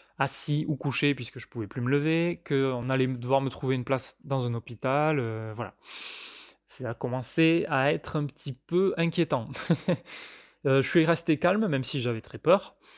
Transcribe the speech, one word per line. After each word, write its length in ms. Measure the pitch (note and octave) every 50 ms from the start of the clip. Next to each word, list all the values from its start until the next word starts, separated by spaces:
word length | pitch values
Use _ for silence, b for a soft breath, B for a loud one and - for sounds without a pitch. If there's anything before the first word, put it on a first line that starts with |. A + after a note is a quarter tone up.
| B B B B
assis 440 | C#3 C#3 - - - D3+ D3 D3+ D#3
ou 80 | - D3
couché, 400 | C3 - C#3+ B2+ - D3+ C#3+ C#3
puisque 240 | C3 A#2+ - - A#2+
je 80 | -
pouvais 180 | _ - A#2+ G#2+
plus 160 | G2+ - C3
me 80 | A#2+ B2+
lever, 540 | C#3 C#3+ D3 D#3+ D#3+ E3 E3+ F3 E3+ E3 -
qu'on 400 | - C#3+ C3+ C3+ C3+ B2+ A#2+ A#2+ B2+
allait 160 | C3+ C3 C3
devoir 340 | C3 C3 A#2+ A#2+ B2 C3+ C#3
me 80 | C3+ C3
trouver 240 | - - - C3 C3
une 80 | B2+ A#2
place 320 | - C3+ B2+ - - - _ -
dans 220 | - C#3 C3+ B2
un 80 | A#2+ A#2
hôpital, 640 | A#2 - - A#2+ - - C3 C3+ D3 D3+ D#3 D#3 C#3+
euh, 340 | A#2+ A2+ A2 A2 A2 A2 G#2+
voilà. 180 | A2 A2+ F#2 - _ B B B B B B B B B B B B B B B B _
Ça 200 | - - - B2+
a 60 | A2+ A#2
commencé 720 | - - B2 B2 C3 A#2+ - - E3+ D#3+ D#3+ E3 E3+ -
à 240 | - D3+ C3+ C3 C#3+
être 240 | D#3+ D#3 - - -
un 100 | D#3 D3
petit 280 | C3+ - - - C#3+ B2+
peu 400 | - _ - E3+ F3+ G3 F#3+ -
inquiétant. 540 | - E3+ E3+ - F3 E3 - D3+ B2 A2 D3 C3+
<laughs> 40 | - - - E3 - - - E3 - B B B B B B B B B B B B -
Euh, 160 | C#3 C3+ C3+
je 60 | C3
suis 160 | - - E3+ D#3+
resté 340 | D#3+ E3 - - - D#3
calme, 300 | - - F3 G3 G#3+ A3+
même 160 | G3 C#3 C3+ B2+
si 160 | - - C3+
j'avais 220 | A#2 A#2+ A#2 A2+
très 160 | - - -
peur. 400 | - - D3+ F#3 G3+ - - _ _ B B B